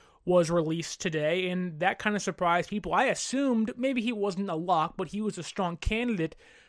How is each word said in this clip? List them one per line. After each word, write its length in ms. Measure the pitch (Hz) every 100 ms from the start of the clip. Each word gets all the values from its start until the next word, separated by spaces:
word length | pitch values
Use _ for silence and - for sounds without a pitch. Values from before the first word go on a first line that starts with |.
| - _
was 260 | - 180 160
released 500 | 170 160 165 156 -
today, 480 | 185 156 151 180 185
and 320 | 185 180 156
that 180 | 180 196
kind 160 | 214
of 60 | 208
surprised 480 | 196 - 175 175 175
people. 240 | 208 175
I 120 | 175
assumed 680 | 254 175 - 254 277 233 220 247
maybe 240 | 262 254
he 100 | 220
wasn't 380 | 214 202 180 196
a 40 |
lock, 400 | 160 180 175 165 -
but 100 | 180
he 140 | 202
was 160 | 214 185
a 40 |
strong 360 | 160 - 180 170
candidate 580 | - 220 240 202 156 - - -